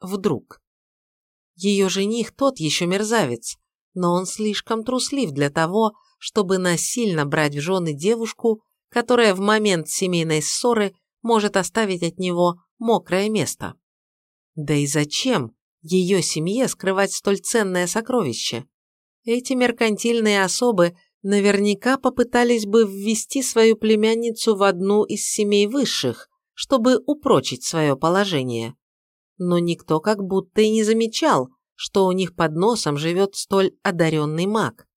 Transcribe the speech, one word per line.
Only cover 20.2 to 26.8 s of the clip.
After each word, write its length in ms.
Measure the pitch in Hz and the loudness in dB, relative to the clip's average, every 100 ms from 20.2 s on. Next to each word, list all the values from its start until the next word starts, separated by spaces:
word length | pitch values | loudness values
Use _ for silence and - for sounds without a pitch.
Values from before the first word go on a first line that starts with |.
| 214 202 | 2 2
особы 520 | 190 - 247 202 175 175 _ _ | 0 0 2 2 2 -2 _ _
наверняка 760 | 196 208 202 196 208 202 240 262 | -2 2 4 2 2 0 0 0
попытались 680 | 262 254 247 247 240 240 208 | 0 0 0 2 2 2 2
бы 180 | 220 | 2
ввести 580 | 214 196 202 220 - 269 | 2 0 -2 -2 -4 -4
свою 340 | 254 233 226 220 | -2 4 4 4
племянницу 800 | 220 214 220 226 233 226 - 202 | 2 2 2 0 -2 -2 0 2
в 60 | |
одну 420 | 196 175 196 208 | 2 2 2 2
из 220 | 208 208 - | 0 -2 -4
семей 400 | - 208 202 208 | -2 2 2 2
высших, 600 | 277 226 - 127 113 - _ _ | 0 0 0 -2 -4 -10 _ _
чтобы 500 | - - 262 | -14 -2 2